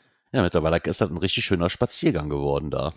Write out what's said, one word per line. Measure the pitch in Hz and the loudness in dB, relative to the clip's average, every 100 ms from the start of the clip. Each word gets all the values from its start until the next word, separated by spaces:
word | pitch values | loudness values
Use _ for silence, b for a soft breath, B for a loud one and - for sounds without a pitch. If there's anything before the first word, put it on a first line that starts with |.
| _ _ - | _ _ -4
Ja, | 131 | 0
mittlerweile | 87 85 78 85 | 2 2 2 2
ist | 85 - | 0 0
das | 95 | -2
ein | 82 | 0
richtig | 92 - | -2 -2
schöner | - 92 87 | 0 2 0
Spaziergang | - 120 - 170 85 73 | 0 -4 0 0 0 -2
geworden | 71 71 69 73 | -2 0 0 -2
da. | 65 71 | -4 -4